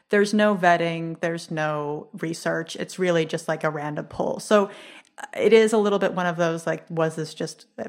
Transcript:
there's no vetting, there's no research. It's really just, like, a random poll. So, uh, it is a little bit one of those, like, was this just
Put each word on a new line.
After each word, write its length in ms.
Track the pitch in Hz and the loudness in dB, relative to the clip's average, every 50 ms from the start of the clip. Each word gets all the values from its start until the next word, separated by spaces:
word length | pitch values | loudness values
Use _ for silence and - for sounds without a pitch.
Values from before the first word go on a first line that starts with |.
| _ - | _ 0
there's 240 | 208 208 202 202 214 | 2 2 2 2 2
no 220 | 208 214 214 208 | 2 4 4 2
vetting, 640 | 180 180 175 170 165 170 170 165 165 165 165 165 - | 4 4 4 4 4 2 0 -2 -4 -4 -6 -6 -4
there's 320 | 175 165 170 165 - - | -4 -4 -4 -4 -6 -6
no 560 | 165 156 156 151 151 151 147 147 151 151 - - - | -4 -2 -2 -2 -2 -4 -4 -6 -6 -8 -10 -12 -12
research. 640 | 180 165 165 165 - - 165 165 165 - - - | -8 -6 -6 -6 -4 -4 -2 -2 -2 -4 -6 -8
It's 220 | - 180 - - | -10 -10 -8 -4
really 280 | 180 185 175 170 165 160 | -2 0 2 2 2 0
just, 220 | 160 - 160 - | 0 -4 -6 -4
like, 160 | - 160 156 - | -4 -4 -2 -2
a 60 | 156 | -4
random 360 | 151 147 147 151 147 - - | -4 -4 -6 -6 -6 -8 -8
poll. 320 | - - - - - - - | -8 -6 -4 -4 -2 -4 -4
So, 320 | - - 214 208 196 202 - - - - - - - _ _ - | 0 2 4 4 4 2 -4 -14 -20 -20 -20 -20 -20 _ _ -16
uh, 60 | - - - | -14 -10 -4
it 160 | - - 214 226 | 2 4 6 8
is 200 | 220 220 214 226 | 8 6 6 4
a 40 | |
little 220 | 214 202 208 202 190 | 2 2 2 2 2
bit 160 | 196 180 - | 0 0 0
one 100 | 185 180 | 0 -2
of 120 | 175 165 | -2 0
those, 280 | 170 175 165 165 165 - | 0 0 0 0 -2 -4
like, 200 | 165 160 160 - - | -4 -4 -4 -6 -6
was 280 | 170 165 160 160 160 | -2 0 0 0 -2
this 180 | 170 156 156 - | -4 -8 -8 -6
just 320 | - 165 160 - - - _ _ - - | -8 -8 -8 -10 -14 -20 _ _ -14 -14